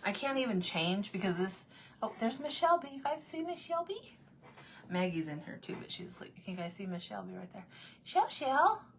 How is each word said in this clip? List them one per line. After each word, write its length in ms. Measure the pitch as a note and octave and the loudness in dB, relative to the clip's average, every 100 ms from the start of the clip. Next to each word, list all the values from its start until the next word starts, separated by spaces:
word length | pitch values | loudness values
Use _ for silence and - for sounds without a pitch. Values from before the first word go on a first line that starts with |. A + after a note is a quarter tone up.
I 80 | F#3+ | -2
can't 260 | G3+ C#4 C4+ | 0 0 2
even 220 | B3+ F#3+ | 2 2
change 520 | F3+ E3+ E3 F#3+ G3+ | 2 2 2 2 0
because 240 | F#3 F#3+ E3+ | 0 0 2
this, 280 | F#3 - - - - - | 0 -2 -12 -20 -20 -4
oh, 100 | G#3+ - | -4 0
there's 200 | A3+ C4+ | 0 0
Miss 140 | D4 | -4
Shelby. 340 | - E4 F4 C#4+ | 4 6 6 4
You 80 | C#4 | -2
guys 200 | C#4+ D#4 | 0 0
see 200 | - D#4+ | -2 -4
Miss 160 | E4 E4 | -4 -4
Shelby? 580 | - E4+ E4+ G4+ - - - - - - - - - | -2 -2 0 -6 -8 -20 -20 -20 -20 -20 -18 -18 -4
Maggie's 380 | F3+ F#3 E3 D#3 | 2 2 2 -2
in 120 | D3+ | -4
here 140 | - - | -8 -12
too, 160 | - D#3 | -8 -8
but 100 | F3 | -6
she's 180 | - F#3 | -8 -8
asleep. 260 | - - - | -12 -14 -14
Can 100 | - | -10
you 60 | F3+ | -6
guys 140 | F3 | -6
see 120 | F3 G3 | -6 -6
Miss 160 | F3 | -6
Shelby 320 | - G#3 F#3 | -6 -8 -8
right 180 | F#3 F3+ | -10 -12
there? 140 | G3 F#3 - - - | -14 -16 -18 -20 -20
Shell, 240 | - F4 A4 | 0 2 2
Shell. 540 | - C#4 C4+ F4 A4 - | 2 2 8 8 6 -4